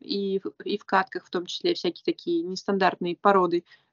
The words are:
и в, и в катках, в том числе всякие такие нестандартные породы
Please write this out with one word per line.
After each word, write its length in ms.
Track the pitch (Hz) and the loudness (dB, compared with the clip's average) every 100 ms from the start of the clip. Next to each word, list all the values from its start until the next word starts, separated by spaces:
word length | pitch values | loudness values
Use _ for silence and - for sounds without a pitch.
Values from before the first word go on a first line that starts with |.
и 400 | - 202 196 196 | -6 -4 -2 -2
в, 220 | 214 - | -4 -10
и 140 | 190 208 | -6 -6
в 60 | |
катках, 420 | - 190 - 180 - | 0 0 0 -8 -6
в 40 | |
том 160 | 180 175 | -8 -6
числе 280 | - 175 | -4 -2
всякие 300 | - 175 - | 0 -4 -4
такие 380 | - 165 175 170 | -4 -4 -2 -2
нестандартные 760 | 175 185 - 196 185 - 175 170 | -2 -6 -2 2 2 0 -6 0
породы 480 | 202 196 175 175 _ _ _ | 4 4 4 0 _ _ _